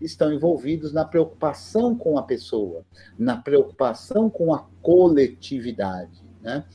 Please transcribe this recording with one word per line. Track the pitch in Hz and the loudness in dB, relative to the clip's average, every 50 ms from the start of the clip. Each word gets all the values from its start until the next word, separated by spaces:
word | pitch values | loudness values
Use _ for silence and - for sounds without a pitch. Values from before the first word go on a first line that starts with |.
estão | 156 160 - - 165 151 151 | -12 -8 -2 -2 0 0 0
envolvidos | 139 147 170 165 135 120 139 160 160 151 151 | 0 0 0 0 0 -2 -4 -6 -4 -6 -6
na | 143 160 151 | -4 -4 -4
preocupação | - - 170 160 160 - - - 151 143 - - - - 214 240 240 226 | -2 0 0 0 0 -2 -4 -4 -4 -4 -4 -10 -4 -2 0 0 0 -2
com | 240 - 170 151 139 | -2 -2 -2 -2 -2
a | 123 | -2
pessoa, | - 127 110 - - - 113 104 92 85 82 80 _ _ - - - - - | -2 -6 -6 -6 -6 -4 -4 -4 -4 -8 -12 -16 _ _ -20 -20 -16 -8 -4
na | 113 127 120 113 | -2 -2 -2 -4
preocupação | - - 143 143 131 139 - - 135 123 113 - - - - 208 220 220 | -2 2 4 4 4 2 0 -2 -2 -2 -2 -4 -8 -4 0 0 0 0
com | - - 170 165 156 | 0 0 0 0 0
a | 135 - - - - | 0 -2 -10 -16 -6
coletividade, | - 151 170 180 180 170 160 143 135 120 - - - - 139 131 117 123 113 101 101 95 92 90 90 85 82 - - - - - | 2 4 6 6 8 6 6 4 2 2 0 -8 -14 -10 -10 -8 -8 -8 -6 -4 -4 -4 -4 -8 -10 -14 -18 -20 -20 -20 -20 -16
né? | - 113 123 147 - - | -12 -8 -8 -8 -10 -12